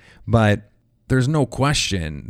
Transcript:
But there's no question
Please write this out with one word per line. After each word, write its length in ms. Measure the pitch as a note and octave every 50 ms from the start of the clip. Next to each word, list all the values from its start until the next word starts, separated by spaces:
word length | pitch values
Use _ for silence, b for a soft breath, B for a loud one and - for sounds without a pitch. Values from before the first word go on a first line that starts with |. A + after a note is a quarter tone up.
| b b b b b
But 440 | - G#2+ A#2 A2 G#2 G#2 G#2 - _ _ _ _ _ _ _ _ _
there's 200 | C3 C3 B2 B2+
no 160 | D#3+ D3+ C3
question 800 | - - - C3 C#3+ D3+ - - - G2+ F#2 E2 D#2 D2+ C#2+ - -